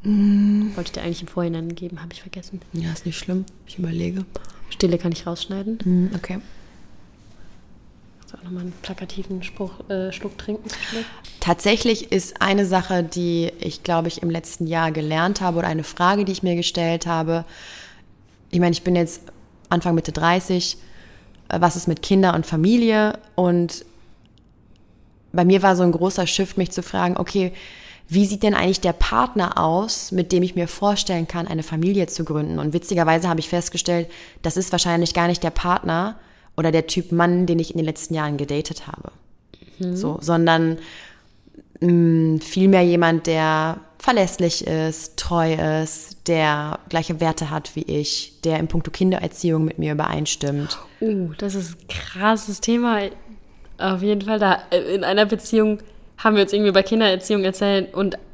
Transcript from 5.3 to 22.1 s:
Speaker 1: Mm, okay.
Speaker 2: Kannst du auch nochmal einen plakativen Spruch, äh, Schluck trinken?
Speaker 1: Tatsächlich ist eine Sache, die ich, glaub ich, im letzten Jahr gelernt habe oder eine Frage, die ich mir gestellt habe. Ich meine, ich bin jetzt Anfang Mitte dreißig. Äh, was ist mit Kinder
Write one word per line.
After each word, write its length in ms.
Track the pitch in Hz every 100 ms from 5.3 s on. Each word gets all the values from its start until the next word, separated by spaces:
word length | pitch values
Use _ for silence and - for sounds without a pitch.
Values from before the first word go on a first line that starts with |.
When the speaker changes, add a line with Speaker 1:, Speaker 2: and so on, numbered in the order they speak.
| 170 - 196 196 226
Speaker 1:
Mm, 320 | 185 180 185 180
okay. 240 | - 190 - - - - - - - - - - - - - - - - - -
Speaker 2:
Kannst 140 | -
du 40 | -
auch 40 |
nochmal 200 | 175 180
einen 100 | 180 175
plakativen 600 | - 190 185 - 185 185
Spruch, 440 | 180 - 190 - -
äh, 220 | 196 190
Schluck 280 | 185 202 -
trinken? 280 | - 214 214 - - 226 226 - - -
Speaker 1:
Tatsächlich 720 | - 170 196 220 233 220 -
ist 300 | 190 180 -
eine 240 | 196 196 196
Sache, 380 | 185 180 185
die 480 | 165 180 175 170 165 -
ich, 240 | - -
glaub 240 | - 170 165
ich, 160 | -
im 80 | 170
letzten 340 | 170 - - 165
Jahr 260 | 165 160
gelernt 480 | 160 151 160 175 202
habe 200 | 185 170
oder 80 | 170
eine 160 | 160
Frage, 420 | 147 - 180 202 196
die 60 |
ich 100 | 185
mir 140 | 185 170
gestellt 500 | 170 - 165 165 170
habe. 400 | 165 160 165 165 - - - - - - - _ _ _
Ich 100 | 170
meine, 120 | 175
ich 100 | 170
bin 140 | - 175
jetzt 260 | 170 - - - - _ -
Anfang 240 | 175 175
Mitte 180 | 165 165
dreißig. 640 | 156 165 180 - 180 - - - - - - - - -
Äh, 120 | -
was 140 | 170 170
ist 120 | -
mit 140 | 160
Kinder 320 | -